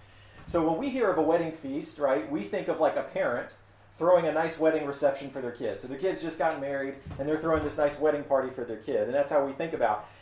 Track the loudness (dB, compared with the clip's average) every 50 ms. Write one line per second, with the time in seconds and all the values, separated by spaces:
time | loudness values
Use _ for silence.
0 | -20 -20 -20 -20 -20 -20 -20 -20 -12 -4 -2 -2 0 0 -2 -2 -4 -4 -2 -2
1 | 0 0 0 0 2 2 2 0 0 -4 -8 -10 -10 -8 -8 -8 -10 -10 -6 4
2 | 6 8 8 8 4 0 -4 -4 -2 -2 -2 -2 0 0 4 6 6 6 6 2
3 | -2 -2 -2 0 2 2 0 0 -4 -8 -14 -20 -20 -20 _ _ -20 -20 -6 2
4 | 6 6 8 8 6 4 0 0 0 -2 0 2 2 2 2 2 -2 -4 -2 0
5 | 2 2 2 0 -6 -10 -10 -8 -8 -8 -8 -6 -6 -6 -6 -8 -10 -12 -8 -4
6 | -2 -2 -2 -2 -6 -8 -4 -2 -2 -2 -2 -2 -6 -6 -6 -4 -6 -6 -8 -12
7 | -14 -14 -10 -8 -4 -2 -2 -2 0 0 0 0 0 -4 -2 0 0 0 0 0
8 | 0 0 0 0 -2 0 0 0 0 -2 -6 -8 -8 -8 -8 -10 -6 -4 -2 -2
9 | -2 0 0 -2 -2 0 0 0 0 0 -4 -6 -6 -6 -2 0 0 0 0 -2
10 | -6 -12 -20 -18